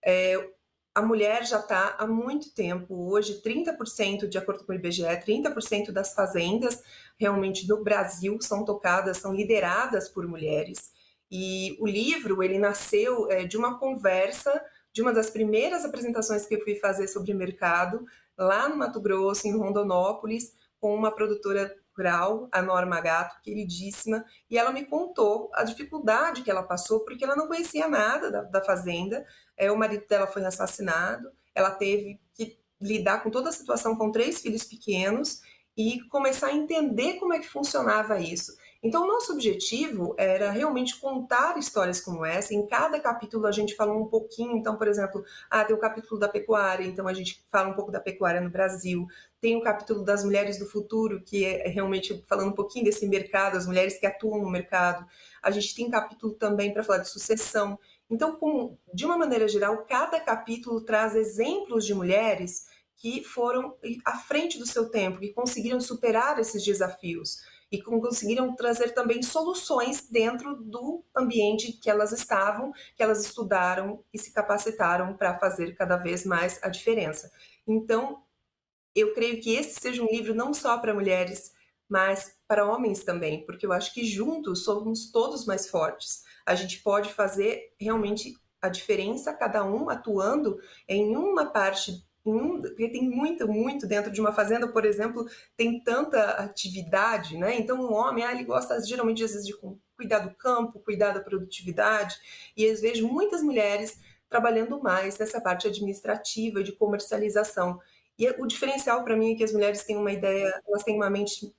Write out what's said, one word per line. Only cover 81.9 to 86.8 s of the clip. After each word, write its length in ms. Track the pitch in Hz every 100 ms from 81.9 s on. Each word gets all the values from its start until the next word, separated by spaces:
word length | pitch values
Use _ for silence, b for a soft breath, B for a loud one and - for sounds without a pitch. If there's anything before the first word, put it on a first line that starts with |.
| 196 190 196 - - _
pra 180 | 208
homens 380 | 202 233 233 190
também, 420 | - 175 160 151
porque 220 | - 175 196
eu 60 |
acho 200 | 180 -
que 120 | -
juntos 580 | 233 196 226 320 294 180
somos 480 | - 208 220 226 -
todos 340 | 226 247 302
mais 240 | 214 190 -
fortes. 540 | 175 156 - - - B B -
A 80 |
gente 240 | 180 185
pode 340 | -